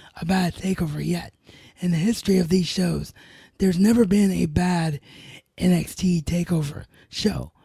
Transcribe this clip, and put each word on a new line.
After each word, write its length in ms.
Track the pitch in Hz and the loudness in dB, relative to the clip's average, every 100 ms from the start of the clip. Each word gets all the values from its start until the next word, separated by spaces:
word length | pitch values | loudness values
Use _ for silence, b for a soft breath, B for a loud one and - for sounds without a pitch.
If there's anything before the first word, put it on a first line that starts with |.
| B - | B -8
a 40 | 165 | -2
bad 300 | 190 175 - | 0 0 -2
takeover 500 | 190 185 160 147 151 | -4 -2 -4 -4 -4
yet 280 | 170 - _ _ B B B | -4 -8 _ _ B B B
in 120 | 180 | -2
the 60 | 165 | 0
history 400 | 208 226 202 185 | 0 0 2 2
of 120 | 160 | 2
these 180 | 185 165 | 0 0
shows. 460 | 190 175 151 - - B B B - | -2 -2 -2 -8 -16 B B B -2
There's 220 | 190 175 | 0 2
never 260 | 208 233 196 | 4 4 4
been 260 | 202 196 | 4 2
a 140 | 175 170 | 2 0
bad 540 | 160 180 175 160 143 B B B B B - | 0 2 0 0 -4 B B B B B -2
N 160 | 180 | 2
X 220 | 175 - - | 2 0 -4
T 260 | 180 170 | 0 0
takeover 640 | - 175 175 165 147 - - b b | 0 -2 0 -2 -2 -8 -16 b b
show. 420 | - 214 65 65 _ | -4 -2 -2 -10 _